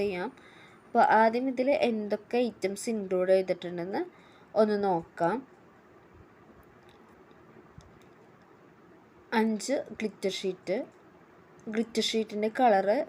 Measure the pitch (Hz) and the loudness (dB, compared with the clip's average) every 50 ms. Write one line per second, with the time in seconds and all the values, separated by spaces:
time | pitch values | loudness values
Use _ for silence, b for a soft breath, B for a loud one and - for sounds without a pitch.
0 | 202 208 185 180 180 240 - B B B B B B B B B B - - 240 | -4 -2 -2 -4 -6 -8 -10 B B B B B B B B B B 0 4 4
1 | 220 - 165 214 226 226 220 240 254 269 254 240 254 269 285 - - 240 226 214 | 6 6 6 6 6 4 2 0 -2 -2 -2 0 0 0 2 2 2 0 0 -2
2 | 208 202 208 208 - - - 240 254 226 208 - - 190 190 202 - 240 226 214 | -4 -4 -6 -6 -6 -4 -2 -2 0 -2 -4 -4 -6 -6 -6 -6 -6 -4 -4 -4
3 | 196 185 190 180 180 185 190 190 185 185 180 180 - 175 175 175 170 185 202 285 | -4 -2 -2 0 4 4 4 4 4 2 -4 -4 -6 -10 -8 -8 -8 -6 -4 -6
4 | 359 359 B B B B B B B B B - 220 214 208 202 202 196 180 165 | -6 -6 B B B B B B B B B 2 2 4 2 0 2 2 0 0
5 | 165 - - - 170 170 196 254 269 - - - - - - - - - - - | -2 -6 -6 -2 -2 -2 -2 -2 -6 -12 -20 -20 -20 -20 -20 -20 -20 -20 -20 -20
6 | - - - - - - - - - - - - - - - - - - - - | -20 -20 -20 -20 -20 -20 -20 -20 -20 -20 -20 -20 -20 -20 -20 -20 -20 -20 -20 -20
7 | - - - - - - - - - - - - - - - - - - - - | -20 -20 -20 -20 -20 -20 -20 -20 -20 -20 -20 -20 -20 -20 -20 -20 -20 -20 -20 -20
8 | - - - - - - - - - - - - - - - - - - - - | -20 -20 -20 -20 -20 -20 -20 -20 -20 -20 -20 -20 -20 -20 -20 -20 -20 -20 -20 -20
9 | - - - - - - - 233 220 226 220 202 - - 262 - - - 220 - | -20 -20 -20 -20 -10 -4 0 0 0 0 0 -4 -4 -4 -4 -4 -4 -6 -8 -8
10 | 220 214 - - - 190 190 - - 190 180 - - - 180 233 311 - - - | -8 -8 -6 -4 -4 -4 -4 -4 -6 -6 -6 -6 -6 -6 -4 -4 -6 -8 -14 -20
11 | - - - - - - - - - - - - - 233 214 220 233 226 - 226 | -20 -20 -20 -20 -20 -20 -20 -20 -20 -20 -20 -18 -14 -8 -4 -4 -4 -4 -2 -4
12 | 214 - - 226 220 214 208 208 208 220 220 - 254 240 202 190 190 196 214 277 | -2 -2 -2 -2 -4 -4 -4 -4 -4 -2 0 2 4 4 4 4 4 2 0 0
13 | - | -2